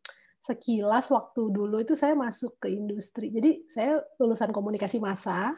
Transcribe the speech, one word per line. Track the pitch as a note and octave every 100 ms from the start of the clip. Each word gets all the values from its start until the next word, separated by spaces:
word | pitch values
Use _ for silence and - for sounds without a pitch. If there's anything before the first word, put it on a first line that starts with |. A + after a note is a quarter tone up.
| - - _ _ -
sekilas | A#3 - A3 G#3 A3+ C4
waktu | B3+ - - G#3+
dulu | G3 G#3 A3
itu | A3+
saya | D#4 C#4+ D4
masuk | A#3+ A#3 A#3+ -
ke | G3
industri. | G3+ G#3 G#3 - - G#3+ A3+
Jadi | D4+ D#4+ -
saya | - A#3+ D4+ - _
lulusan | A#3 A3+ G#3+ G#3
komunikasi | G3+ G#3 G3 A#3
massa | G#3 F#3+ G#3 F3+ G#3+